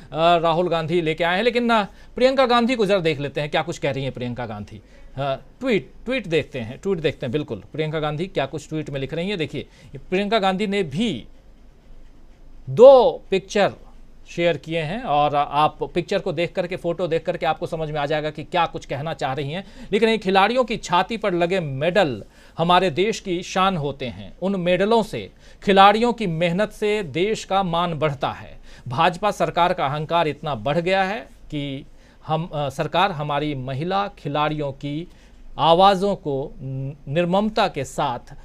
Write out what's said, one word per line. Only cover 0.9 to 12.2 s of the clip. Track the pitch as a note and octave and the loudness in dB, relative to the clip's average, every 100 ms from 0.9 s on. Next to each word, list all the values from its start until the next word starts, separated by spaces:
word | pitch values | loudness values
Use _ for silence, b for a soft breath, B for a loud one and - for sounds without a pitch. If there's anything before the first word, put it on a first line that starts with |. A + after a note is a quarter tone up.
| F3 | 0
लेके | D#3 D#3+ | 0 0
आए | E3+ F#3 | 0 2
हैं। | |
लेकिन, | A#3+ A#3+ A#3 | 2 2 2
अ, | A3+ G3 B B - | 2 0 B B 0
प्रियंका | B3+ C4+ B3+ | 2 4 4
गांधी | A#3+ A#3 B3 | 4 2 2
को | F#3+ | 2
जरा | G3+ | 2
देख | E3 C#3 | 2 -2
लेते | C#3+ D#3+ | -4 -4
हैं, | D3 | -2
क्या | E3+ | -2
कुछ | D#3+ E3 | -2 -4
कह | D3 | -4
रही | C3+ | -2
हैं | C3+ | -4
प्रियंका | A#2+ B2 A#2 A#2+ | -6 -8 -6 -8
गांधी। | G#2 G2 G2+ - b b C3 | -10 -12 -16 -20 b b -6
अ, | C#3 C3+ - - | -4 -4 -8 -8
tweet, | C4 G3+ - - - | 0 0 -2 -12 -6
tweet | C4 F3 | -4 0
देखते | D#3 C3 C3+ | -2 -2 -6
हैं, | A2 C3+ | -8 -6
tweet | G3 F3+ | -4 -2
देखते | D3+ - C3+ | -2 -4 -4
हैं, | |
बिल्कुल, | D3+ D3 G2+ - | -4 -4 -10 -10
प्रियंका | C#3 D#3 D#3+ | -6 -4 -2
गांधी | D3+ D3+ F#3+ | -4 -4 -6
क्या | - C3+ | -4 -4
कुछ | D#3 - | -6 -8
tweet | D#3 D3+ | -8 -6
में | C#3 | -6
लिख | C3+ | -6
रही | D#3+ F#3 | -6 -4
हैं। | G3+ | -4
देखिए, | F#3+ C#3+ - B B C#3 - | -4 -6 -10 B B -16 -4
प्रियंका | F3+ G3+ A3 | -2 0 2
गांधी | F#3+ F#3 F#3+ | 2 0 0
ने | G3+ | 0
भी | E3 C#3 A#3 B2 - - - - - - - - - - | -2 -2 -2 -2 -8 -20 -20 -20 -20 -20 -20 -20 -20 -20